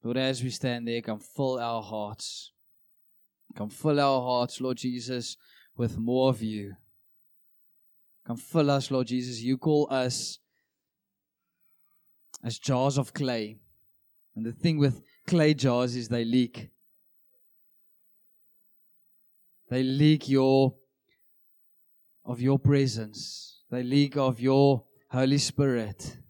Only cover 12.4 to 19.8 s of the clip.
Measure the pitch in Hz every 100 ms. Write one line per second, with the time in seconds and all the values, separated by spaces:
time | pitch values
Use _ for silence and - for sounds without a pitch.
12.4 | 117 113 - 127 135 135 127 - 135 120
13.4 | 107 110 _ _ _ _ _ _ _ -
14.4 | 113 117 175 156 139 113 _ _ - 175
15.4 | 156 147 131 123 123 123 110 120 117 127
16.4 | 120 - - _ _ _ _ _ _ _
17.4 | _ _ _ _ _ _ _ _ _ _
18.4 | _ _ _ _ _ _ _ _ _ _
19.4 | _ _ _ 127